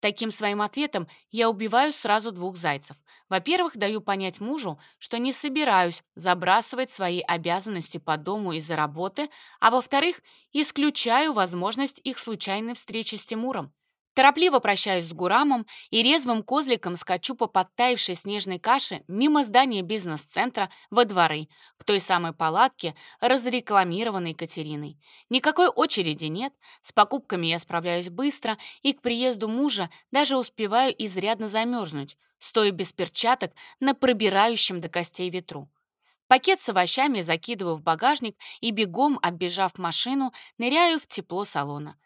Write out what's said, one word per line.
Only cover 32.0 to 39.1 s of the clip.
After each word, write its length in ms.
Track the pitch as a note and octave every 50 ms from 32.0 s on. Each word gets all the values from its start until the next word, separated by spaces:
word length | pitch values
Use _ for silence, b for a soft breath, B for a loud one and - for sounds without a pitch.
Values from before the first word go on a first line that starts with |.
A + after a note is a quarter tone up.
| C#3 C#3 - _ _ _ _ _
стоя 320 | - - - A3+ G#3 G3+
без 200 | F#3 E3 F#3 -
перчаток 640 | - - F3 - - - - A3+ C4 - G3 F3 - B B B B B
на 140 | C4 C#4 C4
пробирающем 880 | - C4+ B3+ A#3+ G3+ A3 G3 F#3+ F#3+ G#3+ A#3 A#3 G#3 - - F#3 F3
до 80 | E3 E3
костей 400 | - F3 E3+ - - - F#3 F3+
ветру. 420 | E3+ F#3 F3 - D#3 C#3+ C#3+ - _ _ _ _ _ _ _ _ _ _ _
Пакет 320 | _ B3+ C4 - F#4 F#4+ -
с 80 | -
овощами 540 | - G3 F#3+ F3+ F3 - C4 C4+ D4 B3 G3+
закидываю 560 | E3+ E3 E3 E3+ - A#3 A#3+ F#3+ F#3+ F3 D#3+
в 60 | D3+ D#3
багажник 520 | E3 D#3+ D#3+ A3 C4 D4+ D4 A#3+ G#3+ - B B B B B
и, 120 | - A#3
бегом 460 | G#3 A3 G#3+ F3+ E3+ A3+ C#4 D4